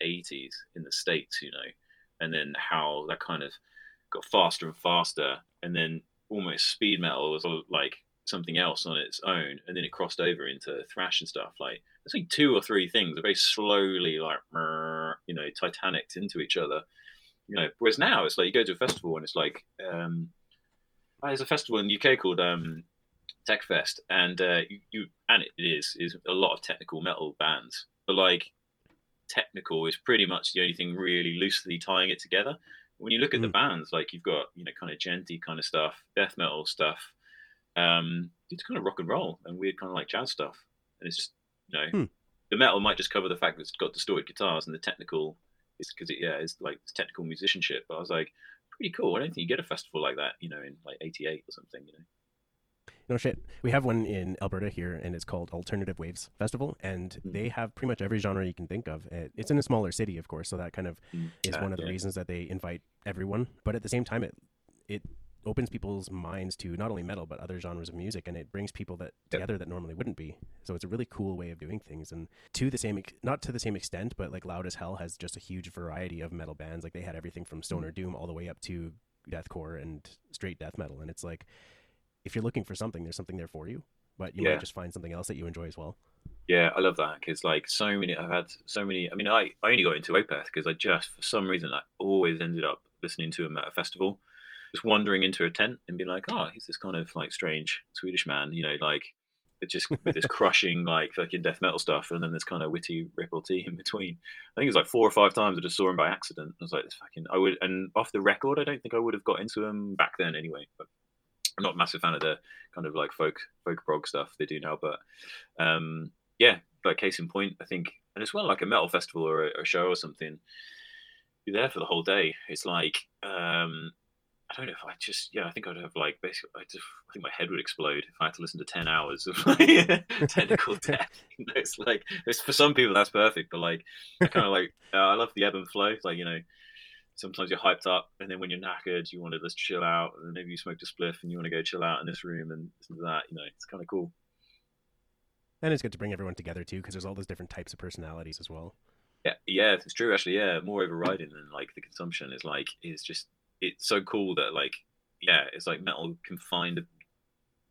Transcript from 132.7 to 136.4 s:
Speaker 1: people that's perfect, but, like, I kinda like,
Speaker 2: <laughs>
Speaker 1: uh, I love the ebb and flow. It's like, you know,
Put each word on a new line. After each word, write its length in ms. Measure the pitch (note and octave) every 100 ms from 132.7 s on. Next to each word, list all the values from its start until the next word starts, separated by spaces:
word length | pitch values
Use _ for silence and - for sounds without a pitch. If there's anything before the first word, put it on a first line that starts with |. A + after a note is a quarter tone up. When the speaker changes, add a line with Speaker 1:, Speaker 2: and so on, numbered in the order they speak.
| C#3
Speaker 1:
people 180 | A#2+ G2
that's 160 | G2+
perfect, 380 | G#2 G#2+ E2+ E2
but, 80 | E2+
like, 260 | E2+ E2+ - - - - F3+
I 40 |
kinda 200 | - G2+
like, 260 | F#2+ F2+ _
Speaker 2:
<laughs> 180 | -
Speaker 1:
uh, 40 | F#2+
I 180 | F#2+ G#2
love 160 | A2+ G#2
the 100 | G2+
ebb 100 | G2
and 140 | F2+
flow. 180 | G2+ G2+
It's 180 | A2 F#2
like, 120 | E2+
you 80 | E2+
know, 140 | E2